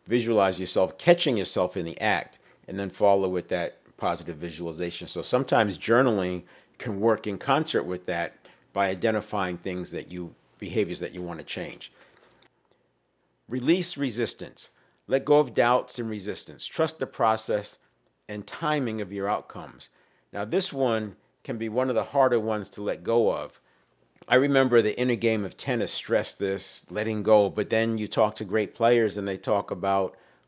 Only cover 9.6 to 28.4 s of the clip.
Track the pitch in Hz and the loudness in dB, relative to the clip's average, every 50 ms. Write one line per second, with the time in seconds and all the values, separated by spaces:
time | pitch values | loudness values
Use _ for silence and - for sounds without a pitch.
9.6 | - 95 90 92 87 80 82 80 - - 90 90 87 82 - _ _ _ _ _ | -6 -6 -6 -6 -8 -8 -8 -10 -10 -8 -10 -10 -10 -10 -12 _ _ _ _ _
10.6 | 104 90 87 110 101 85 87 - 87 - - 90 90 85 82 78 76 - - - | -12 -4 -2 -2 -2 -2 -4 -6 -8 -8 -8 -10 -10 -10 -10 -12 -10 -10 -8 -8
11.6 | 85 73 - - - - _ _ - _ _ _ _ _ _ _ _ _ _ _ | -8 -10 -12 -16 -18 -20 _ _ -20 _ _ _ _ _ _ _ _ _ _ _
12.6 | _ _ _ _ _ _ _ _ _ _ _ _ _ _ _ _ _ - 123 131 | _ _ _ _ _ _ _ _ _ _ _ _ _ _ _ _ _ -6 -6 -2
13.6 | 120 143 175 190 170 - - 143 143 127 104 117 117 101 - - 87 64 - - | 2 2 2 2 2 -4 -4 -4 -4 -4 -2 -2 -2 -2 -2 -6 -10 -14 -12 -16
14.6 | - - _ _ _ _ _ _ _ - 123 139 110 156 147 147 147 127 113 127 | -18 -18 _ _ _ _ _ _ _ 0 0 0 4 4 4 4 4 2 0 2
15.6 | 120 117 123 123 - - - - 117 113 110 104 92 104 95 - - - 73 71 | 2 4 4 2 0 -4 -8 -8 -6 -6 -6 -6 -6 -8 -8 -8 -10 -14 -16 -14
16.6 | - - - - 160 156 - - 135 - - - 120 110 110 110 - - 110 104 | -14 -10 -2 -2 -2 -2 -2 -6 -8 -8 -2 0 2 2 2 0 0 -2 -2 -2
17.6 | 101 - - _ _ _ _ _ _ _ _ _ _ - 104 104 101 - - - | -2 -6 -14 _ _ _ _ _ _ _ _ _ _ -10 -10 -10 -10 -10 -10 -4
18.6 | 170 151 151 147 131 117 110 110 104 90 101 98 98 101 104 82 - - - 101 | -2 0 0 0 0 -2 -4 -4 -6 -6 -4 -4 -2 -2 -2 -2 -4 -10 -14 -14
19.6 | 80 69 60 64 - - _ _ _ _ _ _ _ _ - 101 104 110 143 190 | -14 -14 -16 -18 -20 -20 _ _ _ _ _ _ _ _ -6 -6 -4 -2 0 0
20.6 | 185 - - 135 135 123 113 110 110 104 92 _ _ _ _ _ _ - 123 110 | 0 -2 0 0 2 2 2 0 -2 -6 -10 _ _ _ _ _ _ -8 -6 -4
21.6 | 113 110 107 123 131 131 120 110 101 - - 143 131 127 120 113 107 110 110 107 | -4 -2 0 0 0 2 0 0 0 0 2 4 4 6 4 2 2 0 -2 -4
22.6 | 98 - - - 104 101 87 80 87 104 117 120 110 98 82 76 73 73 - - | -4 -8 -10 -6 -4 -4 -4 -4 -2 0 2 4 4 4 2 0 -4 -8 -14 -20
23.6 | _ _ _ _ _ _ _ _ _ _ _ _ - - 127 127 139 143 139 135 | _ _ _ _ _ _ _ _ _ _ _ _ 0 4 4 4 6 6 4 4
24.6 | 135 127 120 117 104 107 - - 127 127 120 104 117 113 113 107 101 92 - - | 4 6 6 6 6 4 0 0 0 0 0 2 2 2 2 0 -2 -6 -8 -8
25.6 | - 147 127 117 104 90 - - - - 113 107 104 - - - 101 95 98 95 | -4 -4 -2 -2 -2 -2 -4 -8 -4 0 0 0 0 -2 -6 -4 -2 -2 -2 -4
26.6 | - - - - - - 87 107 110 113 110 107 98 110 110 107 104 95 78 107 | -6 -10 -12 -14 -14 -8 -6 -4 -2 -2 -2 -2 4 6 6 8 6 4 2 -2
27.6 | 104 - 113 110 113 113 113 110 107 98 - 135 110 107 - - | -2 2 2 2 2 2 0 -2 -4 -2 2 2 2 2 2 -4